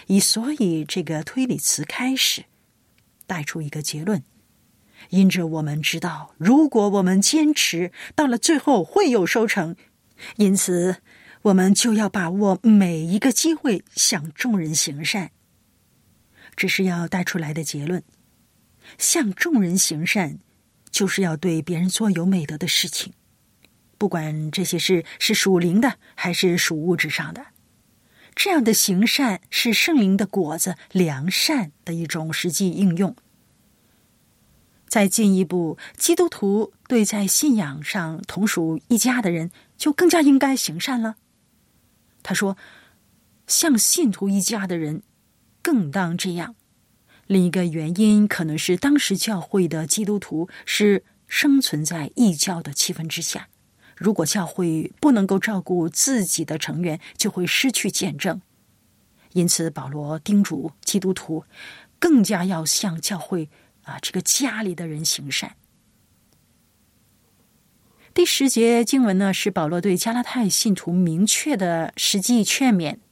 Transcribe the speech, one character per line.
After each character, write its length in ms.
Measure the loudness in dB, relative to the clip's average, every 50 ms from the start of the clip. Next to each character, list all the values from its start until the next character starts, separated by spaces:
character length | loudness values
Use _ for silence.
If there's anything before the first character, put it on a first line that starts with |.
| -2
以 120 | 2 2 2
所 320 | 4 2 0 -2 -2 -2 -2
以 300 | 0 0 0 0 -2 -4
这 200 | -4 -6 -6 -4
个 200 | -4 -6 -6 -6
推 220 | -6 -4 -2 -2
理 120 | -2 -2
词 280 | -2 -2 -2 -2 -4 -6
开 300 | -8 -6 -4 -4 -2 0
始， 300 | 0 0 0 -2 -4 -8 _ _ _ _ _ _ _ _ _ _ _ _ _ _ -16 _
带 160 | -8 -8 -6 -6
出 180 | -8 -8 -8
一 80 | -8 -8
个 140 | -8 -8 -8
结 200 | -8 -8 -6 -4
论。 200 | -2 -2 -4 -4 _ _ _ _ _ _ _ _ _ _ _ _ _ _ -20 -10 0
因 200 | 4 6 6 6
着 180 | 4 2 -2
我 140 | -2 -4 -4
们 200 | -4 -4 -4 -4
知 180 | -4 -4 -4 -4
道， 360 | -4 -6 -6 -8 -14 -16 _
如 320 | 0 4 6 6 6 6 6
果 180 | 4 2 2 4
我 120 | 4 2
们 180 | 4 4 4 4
坚 320 | 4 4 4 4 4 2 2
持， 380 | 2 0 -2 -2 -2 -4 -6 -8 -12 -20 -4 -2
到 140 | 0 0
了 100 | 2 0
最 200 | 0 2 2 2
后 260 | 2 4 4 4 4 2
会 260 | 2 2 4 4 4
有 160 | 4 4 2
收 220 | 2 2 2 2
成， 280 | 2 0 -2 -2 -4 -6 -12 _ _ _ _ _ _ _ -20 -20 -8 -2
因 200 | 2 2 4 4
此 420 | 2 2 0 0 0 0 0 -2 -4 _ _ -20 -20 -20 -20 -10 -2
我 120 | 2 4 4
们 180 | 6 6 6 4
就 220 | 4 4 2 2
要 120 | 2 0
把 220 | 0 -2 -4 -4 -2
握 300 | -2 0 2 2 0 4
每 380 | 6 6 6 6 6 4 0 -2
一 180 | -2 -2 0
个 140 | 2 2 2
机 240 | 2 2 2 0 0
会 280 | 0 0 -2 -2 -2 -4 _ -4
向 360 | -2 0 0 0 -2 -6 -8 -8
众 260 | -6 -2 -2 0 0
人 160 | 0 -2 -2
行 280 | -2 -2 -4 -6 -6 -6
善。 280 | -4 -4 -4 -6 -8 -12 _ _ _ _ _ _ _ _ _ _ _ _ _ _ _ _ _ _ _ _ _ -20 -12 -6
这 120 | -4 -4
是 160 | -2 -2 0 -2
要 240 | -2 -2 -2 -4
带 160 | -4 -4 -4 -4
出 160 | -4 -4 -6
来 120 | -6 -6
的 120 | -6 -8 -8
结 200 | -8 -8 -8 -6
论。 200 | -6 -6 -6 -8 _ _ _ _ _ _ _ _ _ _ _ _ _ _ _ _ -20 -8 -4
向 340 | -2 0 0 0 0 -2 -2
众 260 | -4 -2 2 2 2
人 160 | 2 2 2
行 300 | 0 0 0 -2 -2 -2
善， 320 | -2 0 0 -2 -2 -6 -10 -16 _ _ _ _ _ _ _ _ _
就 160 | -4 -2 -2
是 160 | 0 0 0 0
要 120 | -2 -2
对 280 | -2 -2 -2 -2 -2 -2
别 160 | -4 -2 -2
人 100 | -2 -2
做 220 | -2 0 0 0
有 120 | 0 2 2
美 220 | 0 0 0 -2
德 100 | -4 -6
的 120 | -6 -4
事 200 | -2 -2 -2 -2
情， 240 | -4 -6 -8 -10 -12 -14 _ _ _ _ _ _ _ _ _ _ _ _ _ _ _ _
不 100 | -4 -4
管 440 | -2 -2 -4 -6 -6 -6 -6 -6 -6
这 120 | -6 -4 -4
些 140 | -4 -4
事 260 | -2 0 2 0 0 0 -4 -8
是 160 | -4 -2 0 0
属 240 | 2 2 2 2
灵 240 | 4 4 2 4 4
的 160 | 2 2 0 -4 _ _ _
还 180 | -8 -6 -4
是 280 | -2 0 2 2 2 2
属 200 | 0 -2 -2 -2
物 160 | 0 0 0
质 140 | 0 -2 -4
上 240 | -4 -6 -6 -8 -12
的。 140 | -14 -16 -20 _ _ _ _ _ _ _ _ _ _ _ _ _ _ -20 _ _
这 160 | -4 -2 0
样 120 | 2 2 4
的 80 | 4
行 340 | 2 2 2 2 2 2 2
善 340 | 2 2 0 0 -2 -2 -4 -8 _
是 240 | -4 -2 0 0 0
圣 220 | 2 2 2 2
灵 200 | 2 4 4 2
的 120 | 2 0
果 280 | -2 -2 -2 -4 -2 -4 -4
子， 160 | -4 -4 -6 -8 -10 -2
良 380 | 0 2 2 2 0 -4 -4 -4
善 400 | -2 -2 0 0 0 -2 -2 -4 -8 _ _
的 120 | -8 -6
一 100 | -6 -6
种 260 | -6 -6 -6 -6 -6
实 200 | -6 -4 -4 -2
际 180 | -2 0 -2 -2
应 260 | 0 2 2 2 2
用。 200 | 2 0 -2 -4 -8 _ _ _ _ _ _ _ _ _ _ _ _ _ _ _ _ _ _ _ _ _ _ _ _ _ _ _ _ _ _ _ _ _
再 200 | -2 2 2 2
进 260 | 2 2 2 4 4 4
一 120 | 4 2
步， 320 | 0 -2 -2 -2 -4 -6 -8 -14 -18 -8
基 180 | -2 0 2 2
督 140 | 2 2
徒 460 | 0 0 -2 0 0 2 0 0 -2 -8 _ _ 0
对 160 | 2 2 2
在 200 | 2 0 -2 -2
信 300 | 0 0 2 2 2 2
仰 260 | 2 0 -4 -8 -10
上 400 | -10 -6 -6 -6 -6 -6 -8 -10 -12
同 180 | -10 -4 -2 -2
属 360 | 0 0 0 -2 -2 -2 -4 -2 -2
一 80 | 0
家 240 | 0 2 0 0 0
的 100 | 0 -2
人 180 | -2 -2 -4 -8 -10 _ _ _ _
就 160 | -4 -2 -2 2
更 160 | 4 4 4
加 120 | 4 6
应 160 | 6 6 6
该 160 | 6 4 2 0
行 240 | -2 -4 -6 -6
善 240 | -6 -6 -4 -4 -2
了。 140 | -4 -4 -6 -10 _ _ _ _ _ _ _ _ _ _ _ _ _ _ _ _ _ _ _ _ -8
他 100 | -6 -2
说， 240 | -2 -2 -2 -4 -6 -12 -20 -20 -20 _ _ _ _ _ _ _ _ _ _ _ _ _
像 300 | -2 0 2 4 4 4
信 340 | 4 4 2 2 2 2 0
徒 160 | 0 0 -2
一 140 | 0 0 0
家 260 | 0 -2 -2 -4 -4
的 100 | -4 -4
人 240 | -4 -4 -4 -6 -8 -12 _ _ _ _ _ _ _ _ _ _ _
更 280 | -2 0 0 0 0 0
当 280 | -2 -2 -2 -2 -4
这 160 | -4 -4 -6 -6
样。 220 | -6 -8 -12 -14 _ _ _ _ _ _ _ _ _ _ _ _ _ _
另 200 | 0 2 4 4
一 40 | 2
个 140 | 2 0 -2
原 340 | -2 -2 -4 -4 -2 0
因 300 | 2 4 6 6 6 4
可 160 | 4 2 -2 -4
能 140 | -4 -4
是 180 | -2 0 0 0
当 240 | 2 2 2 2 2
时 160 | 2 0 -2
教 240 | -2 -2 -4 -4 -6
会 260 | -4 -2 0 2 2
的 220 | 2 0 -4 -2
基 160 | -2 -2 -2 -2
督 160 | -2 -2 -4
徒 300 | -4 -6 -6 -6 -6 -6 -10 -12 -8
是 400 | -6 0 2 4 4 4 2 0 _ _ _ _
生 360 | -8 -4 0 2 4 4 4
存 240 | 2 0 -2 -4 -4
在 260 | -6 -6 -6 -8 -6 0
异 180 | 2 2 2 2
教 260 | 2 -2 -2 -4 -6
的 120 | -8 -6 -4
气 200 | -4 -4 -4 -4
氛 140 | -6 -8
之 140 | -8 -8 -8
下， 260 | -6 -8 -8 -10 -12 -16 _ _ _ _ _ _ _ _ _
如 180 | -4 -2 0 0
果 120 | 0 0
教 200 | -2 -2 -2 -4
会 460 | -4 -4 -4 -2 -2 -2 -2 -4 -6 -4 _
不 140 | 4 4 4
能 120 | 4 4
够 140 | 2 0 0
照 220 | 0 -2 -4 -4
顾 260 | -2 -2 -2 0 0
自 380 | -2 -2 -2 0 0 0 0 0
己 180 | -2 -2 -4 -4
的 140 | -6 -6
成 240 | -6 -6 -6 -6 -4
员， 180 | -4 -4 -4 -6 -10 -10 -6
就 160 | -4 -4 -4
会 160 | -2 -4 -2
失 240 | -2 0 0 0 0
去 180 | -2 -2 -2 -4
见 280 | -4 -4 -4 -6 -6
证。 240 | -4 -4 -4 -6 -6 -10 _ _ _ _ _ _ _ _ _ _ _ _ _ _ _ _ _
因 160 | -2 0 0
此 220 | 0 0 -2 -2 -4
保 180 | -6 -8 -12
罗 320 | -10 -10 -10 -8 -8 -8 -8
叮 240 | -2 2 2 2 2
嘱 300 | 2 -2 -6 -8 -10 -12 _ -6
基 160 | -4 -2 0
督 140 | 0 -2 -4
徒 320 | -4 -6 -8 -8 -8 -10 _ _ -20 -20 -20 -20 -20 -20 _ _
更 240 | _ 2 4 4 4
加 220 | 4 4 0 -2 -2
要 220 | -2 -2 -2 -2
向 340 | -2 -2 -2 -2 -4 -4 -6
教 180 | -6 -6 -6
会， 320 | -8 -6 -6 -6 -6 -6 -8 _ _ _ _ _ _ _
啊， 140 | -18 -14 -12
这 100 | -10 -6
个 100 | -6 -4
家 400 | -2 0 0 0 0 -2 -4 -4
里 140 | -6 -6 -6
的 100 | -6 -8
人 180 | -8 -8 -4 -4
行 260 | -4 -4 -4 -6 -6
善。 240 | -6 -6 -6 -8 -12 _ _ _ _ _ _ _ _ _ _ _ _ _ _ _ _ _ _ _ _ _ _ _ _ _ _ _ _ _ _ _ _ _ _ _ _ _ _ _ _ _ _ _ _ _ _ _ _ _ _ _ 0
第 120 | 2 2
十 240 | 2 2 2 2 2
节 340 | 2 4 4 4 4 4 2
经 200 | 2 2 2 4
文 140 | 4 4
呢， 160 | 2 2 2 0
是 160 | 0 -2 -2
保 200 | -2 -2 -2 -2
罗 100 | -2 0
对 160 | 0 0 0
加 160 | 0 0 -2
拉 100 | -2 -4
太 280 | -4 -4 -2 -2 0 0
信 260 | 0 0 0 0 0
徒 160 | 0 -2 -2
明 340 | 0 2 2 2 2 2 2
确 300 | 2 0 0 -2 -2 -2
的 380 | -2 0 -2 -2 -2 -4 -6 -6
实 240 | -4 -2 -2 -2 0
际 240 | 0 2 2 2 2
劝 320 | 2 0 2 2 4 4
勉 220 | 2 2 -2 -6 -10 _ _